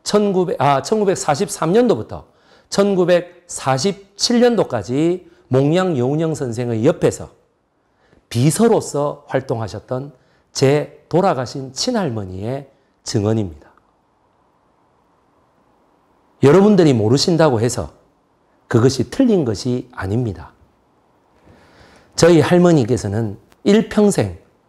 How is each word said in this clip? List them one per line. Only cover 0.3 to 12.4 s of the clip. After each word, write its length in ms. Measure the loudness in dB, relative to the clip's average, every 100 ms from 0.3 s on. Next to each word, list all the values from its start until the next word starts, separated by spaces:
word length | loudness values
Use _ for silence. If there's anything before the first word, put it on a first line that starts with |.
| 0 -2 0
아, 220 | 0 0
천구백사십삼 920 | 0 -2 0 -2 -2 -2 -2 -4 0
년도부터 540 | 2 2 0 -4 -14 -18 _ _ _ -8
천구백사십칠 1700 | -2 0 2 2 2 0 -16 -18 -10 -4 -2 -2 -4 -10 -8 0 2
년도까지 920 | 2 2 -2 -4 -4 -2 0 -2 -8 _ -2
몽양 480 | 0 2 2 0 0
여운형 380 | 0 0 -2
선생의 500 | -4 -6 -6 -4 0
옆에서 460 | 0 2 0 -2 -10 _ _ _ _ _ _ _ _ _ -8
비서로서 960 | 0 0 2 2 2 -2 -4 -4 -6 -6
활동하셨던 840 | -6 -4 -6 -6 -10 -8 -8 -10 -16 _ _ _
제 520 | 0 2 2 -2 -12 -4
돌아가신 640 | 0 0 -2 -4 -10 -12
친할머니의 960 | -8 -4 -2 -4 -6 -8 -10